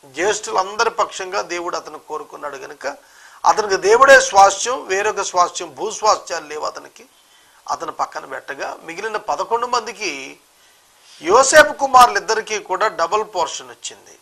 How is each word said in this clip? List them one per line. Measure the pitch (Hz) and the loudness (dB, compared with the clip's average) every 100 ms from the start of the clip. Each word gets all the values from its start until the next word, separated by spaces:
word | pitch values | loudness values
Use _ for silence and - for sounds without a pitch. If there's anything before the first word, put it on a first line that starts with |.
| 139 | -16
జ్యేష్ఠులందరి | 135 190 202 220 214 190 208 226 | -4 -2 -2 -4 -4 -4 -2 -2
పక్షంగా | 220 202 - 185 196 | 0 -4 -4 -8 -8
దేవుడు | 175 175 175 165 | -6 -8 -6 -8
అతను | 160 151 | -10 -18
కోరుకున్నాడు | - 151 147 147 147 135 | -12 -12 -12 -12 -12 -12
కనుక | 139 147 135 143 _ - - - | -16 -10 -10 -12 _ -20 -20 -2
అతనికి | - 170 208 190 | 0 0 0 0
దేవుడే | 180 226 269 269 | 4 6 10 8
స్వాస్థ్యం, | 262 196 196 190 240 269 - | 8 6 6 4 -6 -6 -4
వేరొక | 190 208 196 | -2 -2 -4
స్వాస్థ్యం, | 185 185 175 - 170 | -4 0 0 -2 -12
భూస్వాస్థ్యాలు | 135 190 208 214 185 - 170 151 | -10 -10 -2 0 0 -2 -10 -10
లేవు | 151 151 | -10 -10
అతనికి. | 147 143 - - _ _ _ _ _ - | -12 -20 -20 -20 _ _ _ _ _ -10
అతను | 139 160 | -8 -8
పక్కన | 143 139 156 | -8 -8 -8
పెట్టగా | 156 131 - 139 185 - | -12 -14 -12 -10 -10 -12
మిగిలిన | - 165 214 214 | -14 -10 -8 -8
పదకొండు | - 147 180 233 240 | -6 -6 -2 -4 -2
మందికి | 240 220 233 208 143 135 143 _ _ _ _ _ _ _ - | -4 -6 -8 -8 -8 -14 -18 _ _ _ _ _ _ _ -12
యోసేపు | 151 220 269 208 - | 2 4 8 8 6
కుమారులిద్దరికీ | - 277 254 240 202 - 214 208 208 | 2 4 6 6 4 -4 -4 -4 -8
కూడా | - 185 214 | -4 -2 -2
డబుల్ | - 170 214 214 | -2 -2 -2 -2
పోర్షన్ | 185 - - 127 | -4 -4 -6 -16
వచ్చింది. | 117 - 113 95 - | -16 -16 -18 -20 -20